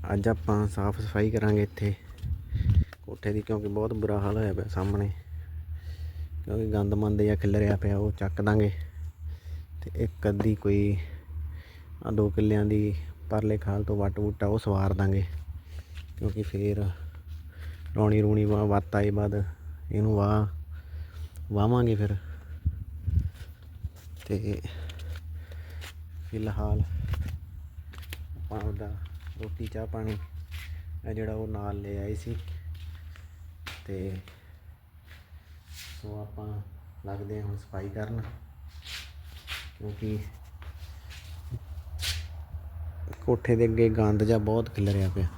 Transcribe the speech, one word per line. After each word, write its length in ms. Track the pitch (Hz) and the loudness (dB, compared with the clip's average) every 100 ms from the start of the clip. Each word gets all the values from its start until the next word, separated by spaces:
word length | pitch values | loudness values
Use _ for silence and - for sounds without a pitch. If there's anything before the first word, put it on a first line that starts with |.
| - | 0
ਅੱਜ 160 | 101 107 | 2 4
ਆਪਾਂ 380 | 110 - 104 104 | 2 2 2 2
ਸਾਫ਼ 320 | 101 101 101 | 2 0 0
ਸਫਾਈ 300 | 107 104 107 | -2 2 2
ਕਰਾਂਗੇ 320 | 110 107 104 | 4 4 4
ਇੱਥੇ 300 | 104 - 101 101 - - - - - - - - - - | 2 0 -2 -2 -8 -10 -6 -6 -2 2 6 6 6 -4
ਕੋਠੇ 300 | - 107 104 | -12 -4 0
ਦੀ, 80 | 104 | 0
ਕਿਉਂਕਿ 260 | 104 107 104 | 0 0 2
ਬਹੁਤ 240 | 101 110 | 2 2
ਬੁਰਾ 260 | 110 104 104 | 2 2 4
ਹਾਲ 160 | 101 107 | 4 2
ਹੋਇਆ 160 | 104 | 2
ਪਿਆ 160 | 95 - | 0 0
ਸਾਹਮਣੇ, 420 | 92 98 101 101 - - - - - - - - - - - - 78 | 0 2 2 2 -2 -8 -10 -8 -10 -8 -8 -8 -8 -8 -6 -8 -6
ਕਿਉਂਕਿ 260 | 78 107 110 | -2 0 2
ਗੰਦ 220 | 104 101 | 2 4
ਮੰਦ 280 | 104 107 104 | 4 4 4
ਜਿਹਾ 140 | 104 104 | 4 6
ਖਿਲਰਿਆ 400 | 101 104 104 101 | 4 6 6 4
ਪਿਆ, 220 | 104 98 | 4 2
ਉਹ 140 | 104 | 2
ਚੱਕ 280 | - 98 - | 0 -2 2
ਦਾਂਗੇ। 280 | 104 107 104 87 - - - - - - - - - - | 4 6 4 2 -6 -8 -10 -8 -10 -10 -8 -10 -10 -10
ਤੇ 80 | - - | -6 0
ਇੱਕ 240 | 110 - 107 | 0 2 2
ਅੱਧੀ 260 | 101 107 | 4 4
ਕੋਈ 420 | 104 101 101 101 101 - - - - - - - - - - - | 4 4 6 4 2 -2 -10 -10 -8 -8 -10 -16 -20 -16 -8 -2
ਆਹ 60 | |
ਦੋ 160 | 107 104 | 4 4
ਕਿੱਲਿਆਂ 340 | 107 107 104 | 4 4 6
ਦੀ 300 | 104 107 104 101 - - - | 6 4 4 0 -6 -12 -2
ਪਰਲੇ 280 | 107 107 107 | 0 2 2
ਖਾਲ 260 | 104 101 | 2 0
ਤੋਂ 120 | 104 104 | 0 2
ਵੱਟ 220 | 98 104 | 2 2
ਵੁੱਟ 240 | 104 104 | -2 2
ਆ 20 | 104 | 2
ਉਹ 120 | 110 | 2
ਸਵਾਰ 340 | - 98 95 | 4 4 4
ਦਾਂਗੇ, 300 | 95 98 98 90 - - - - - - - - - | 4 4 4 0 -4 -8 -12 -10 -14 -12 -14 -12 -4
ਕਿਉਂਕਿ 240 | 107 104 | -2 -2
ਫੇਰ 400 | 104 98 104 104 98 90 - - - - - - - - - - | -2 0 2 2 0 -2 -10 -12 -12 -12 -12 -12 -12 -10 -4 4
ਰੌਣੀ 240 | 107 107 | 6 8
ਰੂਣੀ 220 | 104 107 | 6 6
ਵਾ-, 200 | 104 104 104 | 6 6 6
ਵੱਤ 300 | 101 - 104 | 4 4 4
ਆਏ 140 | 104 | 4
ਬਾਅਦ 240 | 101 104 101 92 - - - - | 4 2 2 -2 -4 -12 -12 -2
ਇਹਨੂੰ 240 | 101 110 104 | 2 4 6
ਵਾਹ-, 320 | 101 107 104 - - - - - - - - - - | 6 6 4 -2 -10 -12 -12 -10 -10 -10 -10 -10 -2
ਵਾਵਾਂਗੇ 420 | 101 110 123 120 | 4 6 6 6
ਫਿਰ। 220 | 104 104 98 - - - - - - - - - - - - - - - - - - - - - | 4 2 0 -4 -12 -12 -2 -2 -2 -10 -4 2 2 2 -6 -16 -16 -18 -12 -12 -12 -16 -12 -2
ਤੇ 340 | 104 107 104 - - - - - - - - - - - - - - - - - | -2 0 -4 -6 -8 -10 -10 -8 -10 -10 -12 -12 -14 -12 -12 -12 -14 -14 -12 -6
ਫਿਲਹਾਲ 520 | 110 107 101 104 107 - - - - - - - - - - - - - - - - | -4 -2 0 2 2 2 0 -2 -2 -2 -6 -10 -14 -14 -14 -14 -14 -12 -12 -12 -10
ਆਪਾਂ 160 | - 107 | -6 -4
ਆਪਦਾ 260 | 107 104 104 104 - - - - | -2 -4 -6 -8 -8 -10 -12 -10
ਰੋਟੀ 240 | 107 80 110 | -8 -6 -6
ਚਾਹ 200 | 107 110 | -4 -4
ਪਾਣੀ 300 | 113 110 104 78 - - - - - - - 117 | -4 -2 -4 -6 -12 -12 -12 -10 -10 -10 -8 -6
ਆ 60 | |
ਜਿਹੜਾ 220 | 110 110 | -4 -2
ਉਹ 120 | 110 110 | -2 -4
ਨਾਲ 320 | 104 104 101 | -4 -4 -4
ਲੈ 160 | 101 101 | -4 -4
ਆਏ 160 | 101 | -4
ਸੀ, 220 | 107 117 117 - - - - - - - - - - - - - - - | -4 -4 -6 -8 -10 -10 -10 -12 -12 -14 -16 -18 -18 -18 -16 -14 -12 -8
ਤੇ 300 | 95 95 92 - - - - - - - - - - - - - - - | -4 -4 -6 -10 -20 -20 -20 -20 -20 -20 -20 -20 -20 -20 -20 -20 -20 -18
ਸੋ 500 | - - - 107 104 | -16 -14 -12 -10 -8
ਆਪਾਂ 260 | 104 - 107 104 - - - - 98 | -10 -10 -8 -8 -10 -14 -16 -12 -8
ਲੱਗਦੇ 340 | 98 101 107 | -6 -6 -4
ਹਾਂ 60 | 104 | -4
ਹੁਣ 100 | 101 | -6
ਸਫਾਈ 320 | - 98 101 | -6 -6 -6
ਕਰਨ, 320 | 104 107 113 110 - - - - - - - - - - - - - - - | -4 -4 -4 -6 -10 -16 -16 -16 -14 -12 -12 -12 -16 -16 -16 -10 -10 -10 -10
ਕਿਉਂਕਿ 400 | 107 104 107 107 - - - - - - - - - - - - - 117 - - - - - - - - - - - - - - - - | -10 -4 -2 -2 -4 -12 -18 -14 -14 -12 -14 -14 -16 -16 -12 -12 -10 -10 -10 -12 -10 -4 -2 -4 -6 -12 -10 -10 -10 -8 -8 -8 -10 -4
ਕੋਠੇ 320 | - 120 - 113 | 2 2 4 6
ਦੇ 80 | |
ਅੱਗੇ 240 | 117 113 113 | 6 8 6
ਗੰਦ 340 | 110 107 107 | 6 6 6
ਜਿਹਾ 160 | 107 113 | 6 6
ਬਹੁਤ 340 | 107 113 113 | 6 2 0
ਖਿਲਰਿਆ 340 | - 98 98 95 | 2 2 4 2
ਪਿਆ 180 | 90 87 | 2 0